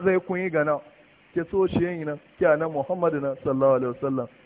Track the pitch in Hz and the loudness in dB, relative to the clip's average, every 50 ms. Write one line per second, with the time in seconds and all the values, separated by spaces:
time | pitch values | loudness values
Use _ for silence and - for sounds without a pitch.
0 | 175 190 185 185 180 - 185 180 185 185 160 156 147 151 147 151 - - _ _ | 0 0 0 0 -2 -2 -6 -4 -4 -2 0 0 0 0 -2 -4 -6 -14 _ _
1 | - _ _ _ _ _ - 170 165 - - 190 190 180 - 170 175 180 175 165 | -20 _ _ _ _ _ -6 -6 -6 -2 0 0 0 2 2 0 -2 -2 -4 -6
2 | 156 151 147 147 _ _ _ - 131 131 123 - 135 160 156 143 135 - 185 185 | -6 -8 -8 -10 _ _ _ 0 4 4 4 4 2 -4 -2 -4 -4 -2 -2 0
3 | 175 165 156 143 139 139 131 127 - 151 131 135 135 139 131 127 127 123 120 - | 0 0 0 0 -4 -4 -6 -4 -4 -2 0 4 6 6 6 4 2 -2 -4 -4
4 | 139 139 135 127 120 - - _ - | -4 -4 -4 -4 -6 -8 -10 _ -20